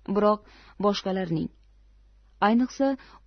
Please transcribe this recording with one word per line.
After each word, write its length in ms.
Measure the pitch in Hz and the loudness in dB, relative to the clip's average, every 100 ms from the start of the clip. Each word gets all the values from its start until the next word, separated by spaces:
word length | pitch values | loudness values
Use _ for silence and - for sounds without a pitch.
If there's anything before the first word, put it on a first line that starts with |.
| - | -6
Biroq 340 | 196 208 208 - - - - | 0 2 2 -4 -20 -18 -4
boshqalarning, 720 | 202 202 196 190 180 156 - - _ _ _ _ _ _ _ - | -2 0 -4 -4 -4 -4 -4 -10 _ _ _ _ _ _ _ -2
ayniqsa, 540 | 202 233 254 - 269 269 - - | 0 2 0 0 -2 -2 -10 -12